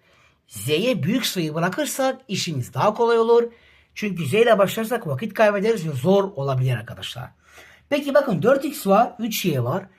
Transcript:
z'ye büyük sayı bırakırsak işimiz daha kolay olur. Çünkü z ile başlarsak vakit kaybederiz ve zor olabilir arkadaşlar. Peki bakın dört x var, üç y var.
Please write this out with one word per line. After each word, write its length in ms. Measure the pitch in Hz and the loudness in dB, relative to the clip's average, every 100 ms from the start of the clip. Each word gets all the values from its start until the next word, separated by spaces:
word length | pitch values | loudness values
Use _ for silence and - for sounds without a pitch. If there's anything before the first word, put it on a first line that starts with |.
| _ _ _ _ _ | _ _ _ _ _
z'ye 560 | - 107 151 233 220 | -10 -2 0 0 0
büyük 240 | 135 247 - | 0 -2 -2
sayı 280 | 190 156 | -4 -4
bırakırsak 680 | 151 175 190 285 - 269 262 - | -2 -2 -2 -4 -2 -4 -4 -6
işimiz 460 | 185 - 143 120 | -6 -4 -6 -6
daha 200 | 127 190 | -2 0
kolay 240 | 214 233 233 | 2 2 2
olur. 340 | 226 233 233 - _ _ _ | 4 4 2 -4 _ _ _
Çünkü 320 | - 208 170 143 | -8 -6 -4 0
z 80 | |
ile 240 | 196 233 208 | 4 6 6
başlarsak 480 | 190 220 220 240 165 | 4 0 -4 -4 -4
vakit 280 | 127 220 | -6 -4
kaybederiz 540 | - 214 202 208 226 160 | 2 2 4 0 0 -2
ve 40 | |
zor 320 | 135 156 196 | -2 2 2
olabilir 520 | 196 - 139 131 131 117 | 2 -4 -2 0 0 -2
arkadaşlar. 540 | 107 90 - - - _ _ - - - - | -6 -12 -14 -14 -16 _ _ -20 -20 -20 -4
Peki 260 | 294 285 | -4 2
bakın 280 | 285 277 175 | 2 2 2
dört 220 | 185 277 | 2 2
x 220 | 302 - 196 | 0 -4 2
var, 260 | 196 247 - | 4 2 -2
üç 260 | 226 220 | -6 -4
y 200 | 190 139 | -2 -2
var. 220 | 120 175 190 | -2 -4 -8